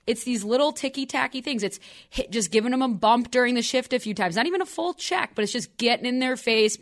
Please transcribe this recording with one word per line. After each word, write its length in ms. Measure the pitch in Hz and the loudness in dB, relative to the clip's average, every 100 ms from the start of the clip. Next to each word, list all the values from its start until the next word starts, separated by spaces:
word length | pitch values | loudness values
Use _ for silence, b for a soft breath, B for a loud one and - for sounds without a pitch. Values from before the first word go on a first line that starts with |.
| - | -4
it's 180 | 233 | -2
these 200 | 254 233 | -2 -2
little 280 | 202 254 294 | 0 2 2
ticky-tacky 680 | 302 269 277 262 269 254 262 | 0 -4 -4 -4 -2 -2 -4
things. 220 | 294 240 | -6 -4
It's 160 | 196 - B B B | -4 -8 B B B
hit, 180 | - - | -8 -4
just 220 | 220 175 | -4 0
giving 200 | 220 240 | 0 2
them 120 | 254 | 0
a 60 | 262 | 0
bump 420 | 196 220 240 240 | 2 4 4 2
during 240 | 247 247 247 | 2 2 2
the 80 | |
shift 280 | 233 254 247 | 0 -2 0
a 40 | 247 | -2
few 140 | 214 | -2
times. 220 | 208 185 165 | -2 0 0
Not 100 | 311 | 0
even 160 | 370 | 0
a 40 | 370 | -2
full 260 | - 349 | -4 -4
check, 380 | - - 370 - | -4 -4 -4 -4
but 80 | - | -2
it's 100 | 202 | -2
just 240 | 247 - - | -4 -8 -2
getting 280 | 233 240 247 | 0 2 0
in 140 | 254 | 0
their 180 | 254 247 | 0 0
face, 400 | 233 220 214 - | 2 4 4 2